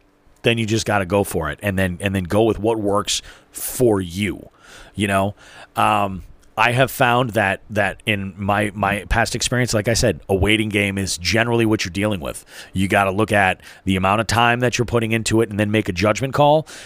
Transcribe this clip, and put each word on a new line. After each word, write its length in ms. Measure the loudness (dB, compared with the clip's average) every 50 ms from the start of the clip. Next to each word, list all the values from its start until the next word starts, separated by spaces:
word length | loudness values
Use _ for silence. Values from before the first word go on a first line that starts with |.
| _ _ _ _ _ _ _ _ 0
then 160 | 0 0 0
you 80 | 0
just 180 | 0 0 0 0
gotta 220 | 0 0 0 0
go 160 | 0 0 0 0
for 260 | 0 -2 -4 -4 -6
it, 100 | -6 -6 -4
and 140 | -2 0
then, 200 | 0 0 0 -2 -4
and 140 | -4 -2 -2
then 120 | -2 -2
go 180 | 0 2 2 2
with 160 | 2 0 0
what 180 | -2 -2 -2
works 460 | -2 -2 0 0 0 -2 -2 -4 -6 -8 -12 -20 -20 _ _
for 480 | -14 -12 -10 -6 -2 2 2 4 4 2
you. 520 | 0 -4 -4 -4 -4 -4 -4 -6 -12 -20 _ _ -20 -20 -20 -20 -20 -12 -6
You 140 | -4 -2
know, 280 | 0 2 2 0 0 -4 -8 -16 -20 -20 -20 -20 -8 -2
um, 460 | 0 2 2 2 2 0 -2 -4 -8 -12 -16 -20 -20 -20 -6 _
I 180 | 0 2 2 2
have 180 | 2 0 0
found 400 | 0 2 2 4 4 2 0 0
that, 300 | 0 0 0 0 -2 -4 -8 -4
that 320 | -2 -2 -2 -2 -4 -4 -2
in 300 | -2 -2 -2 -4 -8 -8
my, 340 | -4 -2 0 0 0 0 -2 -2
my 300 | -2 -2 -2 -2 -4 -4
past 280 | -2 0 0 0 0 -2
experience, 400 | -4 -4 -2 -2 -2 0 0 -2
like 140 | 0 0
I 80 | 0 0
said, 260 | 2 2 0 0 -2 -2 -2
a 60 | 0
waiting 340 | 2 2 2 2 2 2 0
game 300 | 0 0 0 0 -2 -2
is 180 | -4 -4 -6
generally 480 | -6 -4 -2 0 0 0 2 2 2 2
what 200 | 2 2 0 -2
you're 60 | -4
dealing 280 | -4 -4 -2 -2 -2 -4
with. 260 | -6 -8 -10 -12 -16 -20 -20 -20 -16 -8
You 160 | -4 -2 0
gotta 220 | 2 2 2 2 2
look 200 | 0 0 0 2
at 300 | 4 4 4 2 0 -2 -8 -18 -20 -6 -2
the 100 | -2 0
amount 260 | 2 2 2 2 2
of 60 | 0
time 320 | 0 2 4 4 4 4 2
that 180 | 0 0 0
you're 80 | 0 0
putting 260 | 0 0 0 0 0
into 300 | -2 -2 0 2 2 2
it 80 | 2 2
and 100 | 0 -2
then 120 | 0 2
make 180 | 2 0 0 -2
a 20 |
judgment 440 | -2 0 0 0 0 0 -4 -2 0
call. 320 | 2 4 4 4 2 0 -4 -12 -18 -18